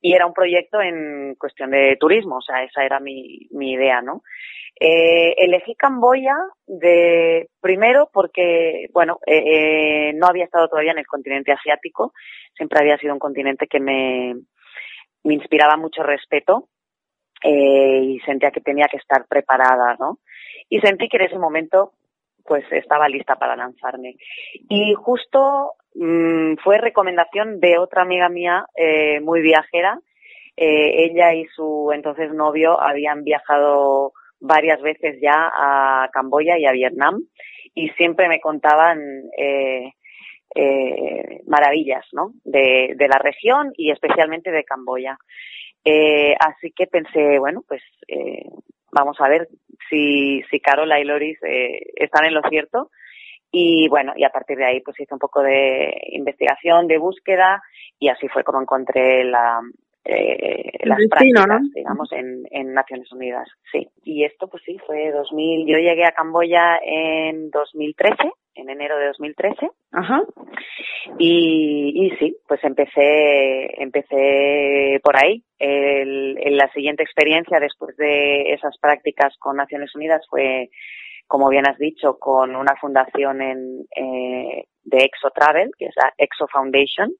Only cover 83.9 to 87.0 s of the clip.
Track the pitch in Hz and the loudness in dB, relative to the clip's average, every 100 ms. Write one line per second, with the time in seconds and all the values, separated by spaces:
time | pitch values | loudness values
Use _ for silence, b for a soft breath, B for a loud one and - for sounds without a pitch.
83.9 | - 131 127 127 127 131 131 - _ - | -10 -8 -6 -6 -8 -8 -12 -14 _ -4
84.9 | 131 135 - 139 - 147 156 226 - - | 0 0 -2 -8 0 2 2 -2 -6 -12
85.9 | - 131 - 143 - 147 143 135 135 139 | -2 -2 -2 -6 -4 -4 -4 -2 0 -2
86.9 | - | -2